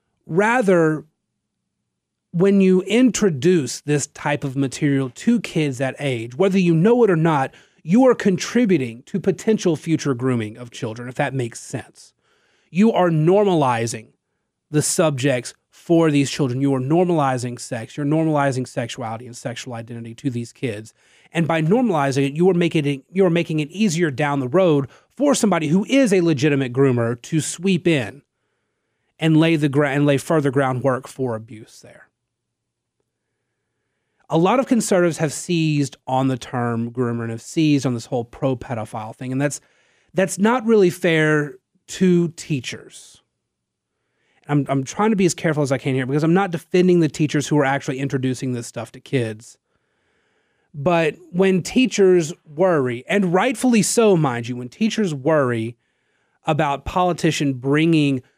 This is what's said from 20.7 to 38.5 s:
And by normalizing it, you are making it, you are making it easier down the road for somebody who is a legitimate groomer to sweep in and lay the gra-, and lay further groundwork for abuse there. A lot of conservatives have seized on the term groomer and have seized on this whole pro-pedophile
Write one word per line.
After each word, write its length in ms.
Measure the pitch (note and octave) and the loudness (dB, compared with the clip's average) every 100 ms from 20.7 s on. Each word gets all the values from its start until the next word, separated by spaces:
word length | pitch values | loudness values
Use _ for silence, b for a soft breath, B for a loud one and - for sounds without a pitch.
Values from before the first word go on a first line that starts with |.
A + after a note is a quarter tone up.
| G#2+ A2 _ b b b | -8 -14 _ b b b
And 160 | E3 E3 | -4 -2
by 160 | E3 | 0
normalizing 640 | D#3+ A3+ A#3+ D#3+ C#3 C3+ C#3 | 2 2 2 0 0 0 -2
it, 60 | |
you 140 | D3 F#3 | 0 2
are 60 | |
making 320 | F3 E3+ E3 C#3+ | 2 0 0 -2
it, 180 | C#3 - | -4 -6
you 140 | F#3 F#3 | 0 2
are 60 | |
making 280 | E3 E3 D#3 | 2 -2 -4
it 120 | D3 | -4
easier 400 | F3+ G#3+ D#3+ E3 | -2 0 0 -2
down 280 | B2+ D3 C#3+ | -2 -2 -2
the 80 | B2+ | 0
road 400 | D#3+ F#3 C#3+ C3+ b b - | 2 4 2 0 b b -2
for 160 | C#4+ | 0
somebody 340 | A#3+ G#3+ F3 D3 | 2 2 0 0
who 160 | F#3 A3 | 0 2
is 240 | C4+ B3+ | 2 4
a 80 | F#3+ | 4
legitimate 520 | E3+ D3 D3 C#3+ B2+ | 2 2 2 0 -2
groomer 460 | B2 C#3 A#2+ A#2 A#2+ | 2 2 2 -2 -4
to 180 | - D#3+ | -4 -4
sweep 460 | - - F#3 F3 F3 | -4 -4 0 0 2
in 340 | D3+ G#2 C#3+ _ _ _ _ _ _ _ _ _ - | 0 -2 -10 _ _ _ _ _ _ _ _ _ -4
and 200 | D#3+ D#3 | 2 4
lay 180 | E3 E3 | 4 2
the 140 | D3 | 0
gra-, 200 | C3+ C#3+ | 0 0
and 160 | C#3 D3 | 2 2
lay 120 | C#3 | 0
further 340 | - D#3+ C#3+ | 0 0 0
groundwork 560 | C3+ C3 C3 C3+ B2 - | 0 0 0 -2 -2 -6
for 260 | - C3 | -8 -6
abuse 460 | A2 A2+ A2 A2+ - | -6 -10 -20 -20 -20
there. 280 | - - _ _ _ _ _ _ _ _ _ _ _ _ _ _ _ _ _ _ _ _ _ _ - | -20 -20 _ _ _ _ _ _ _ _ _ _ _ _ _ _ _ _ _ _ _ _ _ _ -4
A 80 | D#3+ | 0
lot 220 | F3+ A#3+ | 2 2
of 80 | A#3+ | 2
conservatives 500 | A#3+ - F#3+ F3 D#3 | 0 2 2 2 0
have 160 | D#3 | -4
seized 640 | - - E3+ D#3+ D3 C#3 - - | -4 -4 0 0 0 -2 -6 -4
on 220 | C3 C3+ | 0 0
the 100 | B2+ | -2
term 540 | - B2 A#2+ A#2 A#2 | -6 -6 -4 -4 -6
groomer 320 | A#2+ A#2+ A#2 | -4 -4 -4
and 80 | A#2 | -6
have 100 | A2+ | -10
seized 460 | - - D#3 C#3+ B2+ | -8 0 2 2 0
on 80 | A#2+ | -4
this 100 | - | -4
whole 200 | B2+ A#2 | -6 -6
pro-pedophile 920 | - C#3 | -6 -4